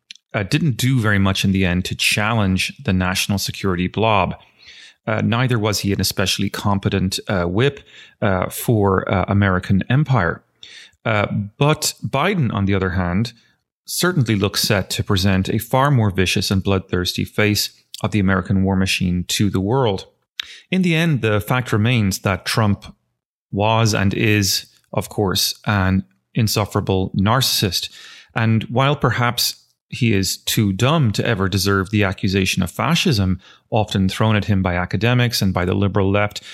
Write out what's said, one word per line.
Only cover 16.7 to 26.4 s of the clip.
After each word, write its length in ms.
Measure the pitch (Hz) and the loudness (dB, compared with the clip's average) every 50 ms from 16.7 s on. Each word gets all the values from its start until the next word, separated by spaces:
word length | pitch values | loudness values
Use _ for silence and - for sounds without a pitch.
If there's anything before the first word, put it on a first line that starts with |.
| 98 92 - - - 90 90 85 - - 98 | 0 0 0 -2 -4 -4 -2 -4 -4 -6 -6
face 460 | - - - 107 104 104 101 - - - _ _ _ - - | -6 -2 0 0 2 2 0 -4 -6 -8 _ _ _ -12 -6
of 80 | - 104 | -6 -2
the 80 | - 107 | 0 0
American 460 | 98 95 95 92 92 - 98 95 95 | 2 2 2 0 0 0 0 2 2
war 100 | 95 95 | 2 2
machine 480 | 92 95 95 - - 95 90 87 90 87 - | 0 0 0 -2 -2 -2 -2 -2 -2 -4 -4
to 200 | - - 107 98 | -2 -2 0 0
the 120 | - 92 | 0 -2
world. 460 | 92 98 120 135 131 110 98 92 - - _ _ _ _ _ - - - - - - - | -2 0 0 0 2 0 0 -2 -6 -12 _ _ _ _ _ -16 -16 -16 -16 -16 -8 -4
In 100 | 180 190 | -2 0
the 140 | 185 180 165 | 2 2 2
end, 260 | 156 170 170 151 120 | 2 2 2 0 0
the 180 | 110 110 104 104 | 2 2 0 0
fact 320 | 101 - 131 127 120 - | 0 0 -2 -2 0 0
remains 460 | - 110 104 117 127 120 104 98 92 - | 0 2 2 2 2 2 2 0 0 -2
that 220 | - 104 95 90 - | -2 -2 -2 -2 -2
Trump 480 | - - - 107 104 101 - - - - _ _ _ _ _ _ _ _ _ _ - | -2 0 2 2 2 2 0 -4 -16 -20 _ _ _ _ _ _ _ _ _ _ -8
was 420 | - 98 104 110 113 113 113 107 104 | -4 0 2 2 4 4 2 2 2
and 180 | - 95 98 | 2 0 0
is, 540 | 95 - 120 110 107 107 98 95 - - - - _ _ _ _ | 0 2 2 2 2 2 2 0 -2 -4 -6 -10 _ _ _ _
of 160 | - - 98 - | -6 -6 -6 -4
course, 480 | - - 104 92 87 - - - - - - | -4 -2 -2 0 0 -2 -2 -4 -6 -6 -4
an 380 | - 107 101 92 95 92 95 - _ _ _ _ _ - | -2 0 0 2 2 2 0 -2 _ _ _ _ _ -2
insufferable 800 | - | -2